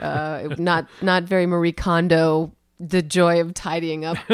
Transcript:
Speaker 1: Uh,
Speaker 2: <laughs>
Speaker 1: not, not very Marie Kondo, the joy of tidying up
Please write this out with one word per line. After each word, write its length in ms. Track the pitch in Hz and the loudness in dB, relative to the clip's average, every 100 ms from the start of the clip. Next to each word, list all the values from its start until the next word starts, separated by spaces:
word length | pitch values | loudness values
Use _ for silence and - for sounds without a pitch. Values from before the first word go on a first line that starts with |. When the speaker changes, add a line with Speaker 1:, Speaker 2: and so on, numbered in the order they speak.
Speaker 1:
Uh, 480 | 151 147 156 151 151 | -6 -4 -4 -6 -6
Speaker 2:
<laughs> 80 | 151 | -4
Speaker 1:
not, 280 | 175 165 139 - | 0 0 -2 -4
not 240 | 190 185 | 0 0
very 220 | 170 190 180 | 0 0 2
Marie 260 | 175 170 | 2 0
Kondo, 800 | 160 190 170 170 165 160 156 160 - _ - | -2 0 2 4 4 4 2 -2 -8 _ -16
the 240 | 170 180 | -2 -2
joy 380 | 151 180 175 170 | 0 2 4 4
of 140 | 170 | 0
tidying 500 | 175 185 165 165 156 | -4 -4 -4 -4 -4
up 120 | 160 170 - | -4 -6 0